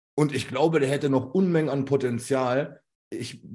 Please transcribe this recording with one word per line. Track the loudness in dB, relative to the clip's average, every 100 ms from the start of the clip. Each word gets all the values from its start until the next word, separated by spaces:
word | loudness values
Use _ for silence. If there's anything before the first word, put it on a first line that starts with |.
| _
Und | -2 0
ich | 0 -4
glaube, | 2 2 4
der | 2
hätte | 0 2
noch | 0 2
Unmengen | 0 2 2 0
an | -2 0
Potenzial, | 0 0 -4 -2 -2 0 0 -2 -10 _ _ -14
ich | -10 -10 -12 -16